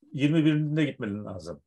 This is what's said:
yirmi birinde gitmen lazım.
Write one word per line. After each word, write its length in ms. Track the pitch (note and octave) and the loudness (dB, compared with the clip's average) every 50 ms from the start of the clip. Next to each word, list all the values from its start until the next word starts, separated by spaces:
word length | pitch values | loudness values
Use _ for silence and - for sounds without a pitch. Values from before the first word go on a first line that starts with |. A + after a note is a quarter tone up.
| _ - - | _ -10 -2
yirmi 320 | B2+ C#3+ D3 D#3+ E3 D3+ | 0 2 4 4 4 4
birinde 400 | D#3 D3+ D3+ D#3 D3 D3+ D#3+ D3+ | 4 4 2 0 0 0 0 0
gitmen 400 | C3 - - A#2 G#2 G2+ G#2+ G#2 | -2 -2 -6 -6 -6 -6 -6 -8
lazım. 360 | G2+ G2 F2+ D#2+ E2+ - - _ | -10 -12 -12 -12 -12 -14 -14 _